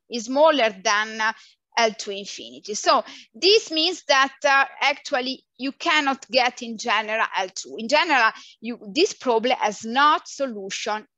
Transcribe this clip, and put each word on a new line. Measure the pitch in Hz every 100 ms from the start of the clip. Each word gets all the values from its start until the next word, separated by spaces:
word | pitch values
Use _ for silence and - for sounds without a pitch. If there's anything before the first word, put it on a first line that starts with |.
| _
Is | 233 220
smaller | 269 320 294 220 190
than, | 202 208 220 220
uh, | 220 - - _ _ -
L | 226
two | 208 -
infinity. | 196 196 - 117 123 -
So | 214 349 277 - - - 220
this | 339 427 -
means | 320 330 349 -
that, | 269 269 -
uh, | 285 269 262 -
actually | 269 285 - 269 254 262 _ -
you | 269
cannot | - 339 302 285 262 -
get | 254 247 -
in | 233 220
general | 240 208 214 220 214 175
L | 190
two. | - - 135
In | 226
general, | 294 339 269 220 - - -
you, | 226 233 214
this | 208 415
problem | - 262 226 240 -
has | 208 202 226
not | 247 294 339 -
solution | - 269 208 196 - 226 214 -